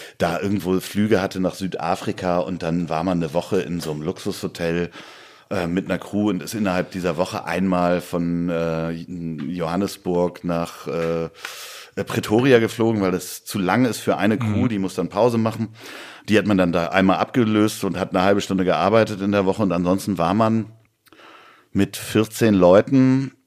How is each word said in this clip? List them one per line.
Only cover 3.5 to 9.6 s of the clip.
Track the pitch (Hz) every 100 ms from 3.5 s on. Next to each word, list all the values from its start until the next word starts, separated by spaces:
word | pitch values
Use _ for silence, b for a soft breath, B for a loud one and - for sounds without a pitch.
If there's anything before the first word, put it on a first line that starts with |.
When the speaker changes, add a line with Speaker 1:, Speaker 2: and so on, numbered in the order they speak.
| 98
Speaker 1:
in | 73 87
so | 78
einem | 76
Luxushotel, | 78 95 104 90 95 - 85 85 85 B B B B B B
äh, | 98 85
mit | 87 92
einer | 90
Crew | - 101 104
und | 92
ist | 71
innerhalb | 110 101 90 87
dieser | 92 87 80
Woche | 92 107 -
einmal | 87 95 90 87 87
von, | - 87 85 85 87
äh, | 85 82 82 82
Johannesburg | 82 82 87 82 78 71 90